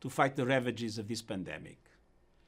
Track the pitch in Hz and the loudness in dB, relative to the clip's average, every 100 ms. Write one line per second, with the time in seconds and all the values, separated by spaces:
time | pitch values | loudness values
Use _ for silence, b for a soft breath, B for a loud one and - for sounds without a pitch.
0 | 135 - 139 139 123 135 123 110 117 110 | -2 4 4 4 2 4 2 -2 -2 -4
1 | 107 110 - 95 78 78 85 - _ _ | -4 -4 -4 -6 -6 -8 -12 -18 _ _
2 | _ _ _ b | _ _ _ b